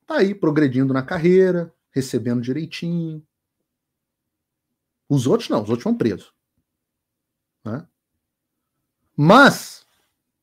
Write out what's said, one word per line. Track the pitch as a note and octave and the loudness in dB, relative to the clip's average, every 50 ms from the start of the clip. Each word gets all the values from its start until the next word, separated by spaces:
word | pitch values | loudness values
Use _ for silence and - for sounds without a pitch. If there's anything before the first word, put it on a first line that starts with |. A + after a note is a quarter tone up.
| _ | _
tá | - D#4+ | -6 -2
aí | C#4+ G3 G3 G3+ | 0 0 0 0
progredindo | - F3+ D#3 D3 D#3 D3+ C3+ A#2+ C3 C3+ C3+ | -2 -2 0 2 2 0 0 0 -2 -2 0
na | C3 C3 | -2 -4
carreira, | C3 - F3+ E3 D#3 F3+ F3+ F#3+ F#3+ F#3 F3 F3 E3+ E3+ - _ _ _ | -4 -6 -6 -2 2 4 4 4 4 2 0 -2 -6 -8 -14 _ _ _
recebendo | _ C#3 C3 - - A#2 A2 A#2+ A#2+ B2 | _ -6 -4 -4 -4 -4 -2 -2 -4 -4
direitinho. | A#2 B2 C3 D#3 E3 - - - E3+ E3+ E3+ E3+ E3 D#3+ D#3 D#3 D3+ _ _ _ _ _ _ _ _ _ _ _ _ _ _ _ _ _ _ _ _ _ _ _ _ _ _ _ _ _ _ _ _ _ _ _ _ _ | -4 -4 -6 -6 -8 -10 -10 -10 -8 -6 -4 -4 -6 -6 -10 -12 -16 _ _ _ _ _ _ _ _ _ _ _ _ _ _ _ _ _ _ _ _ _ _ _ _ _ _ _ _ _ _ _ _ _ _ _ _ _
Os | C#3+ C#3 A2 C3+ | -2 0 2 2
outros | G3+ A#3+ - - | 0 0 0 -4
não, | B3+ C3 | -4 -4
os | G#2 A2 | -2 -2
outros | A#2+ A#2+ - | -4 -4 -2
vão | G#3 A#3 | -4 -2
presos. | A#3 - A2 F#2 E2+ - _ _ _ _ _ _ _ _ _ _ _ _ _ _ _ _ _ _ _ _ _ _ _ _ _ _ _ _ | -2 -2 -2 -2 -4 -10 _ _ _ _ _ _ _ _ _ _ _ _ _ _ _ _ _ _ _ _ _ _ _ _ _ _ _ _
Né? | G#2+ A2 D3+ F3 - _ _ _ _ _ _ _ _ _ _ _ _ _ _ _ _ _ _ _ _ _ _ _ _ _ | -10 -10 -10 -12 -16 _ _ _ _ _ _ _ _ _ _ _ _ _ _ _ _ _ _ _ _ _ _ _ _ _
Mas | - D3 D#3+ G#3 C4+ C#4 A#3+ - - - - - - _ _ _ _ _ _ _ _ _ _ _ _ | 0 4 6 8 8 8 6 4 2 -6 -16 -18 -20 _ _ _ _ _ _ _ _ _ _ _ _